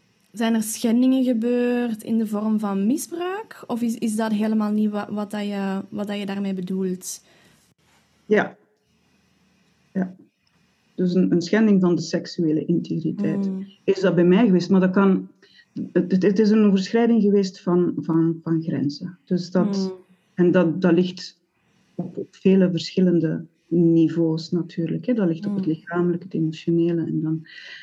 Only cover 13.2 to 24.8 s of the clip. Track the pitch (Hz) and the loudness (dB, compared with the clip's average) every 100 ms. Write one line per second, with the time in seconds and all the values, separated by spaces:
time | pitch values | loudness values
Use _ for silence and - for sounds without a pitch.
13.2 | 202 202 196 190 - _ - 190 185 165 | -4 -2 -4 -6 -12 _ -4 0 2 4
14.2 | 175 190 233 180 - 190 185 196 196 185 | 4 4 4 2 4 2 4 4 2 2
15.2 | - _ _ _ _ - - - - 185 | -2 _ _ _ _ -12 -2 -2 0 2
16.2 | 190 202 208 220 208 190 190 233 233 233 | 2 4 4 6 6 4 2 0 2 4
17.2 | 202 202 190 - 180 180 175 - 156 165 | 4 2 0 -4 0 2 2 -2 0 2
18.2 | 165 165 165 165 160 - - - - - | 2 0 -2 -2 -2 -2 -4 -4 -12 -14
19.2 | _ 175 - - 208 196 190 185 _ _ | _ -4 0 0 0 -2 -4 -8 _ _
20.2 | _ - 175 185 165 151 180 170 185 - | _ 0 4 4 2 2 2 2 2 -4
21.2 | - - _ _ _ _ _ - 180 - | -16 -20 _ _ _ _ _ -14 -12 -12
22.2 | - _ 190 190 175 160 - - 185 170 | -14 _ 2 4 4 0 -4 0 2 4
23.2 | 160 165 160 _ _ 175 165 165 160 160 | 0 -2 -8 _ _ 2 4 6 4 2
24.2 | 165 160 - 170 160 - | 0 -2 -4 -6 -4 -6